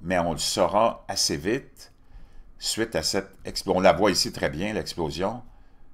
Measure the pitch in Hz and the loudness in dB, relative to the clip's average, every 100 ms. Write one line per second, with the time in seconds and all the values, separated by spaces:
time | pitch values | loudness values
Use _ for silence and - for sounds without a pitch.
0 | 85 90 85 76 - - 87 98 113 - | -2 0 0 -2 -4 2 2 4 2 0
1 | - 98 - 80 82 131 - - - - | -8 -4 -2 -2 -2 -2 -4 -20 -20 -20
2 | - - - - - - - - 113 82 | -20 -20 -18 -20 -20 -10 -6 -4 -2 -2
3 | 80 101 - - - - - 90 95 82 | 0 -2 -4 -14 -10 -8 0 6 6 6
4 | 104 87 - - 87 71 101 104 76 - | 4 2 -2 -2 -4 -2 -4 -4 -6 -6
5 | 80 73 98 120 - - - - - | -6 -2 -4 -4 -12 -20 -20 -20 -20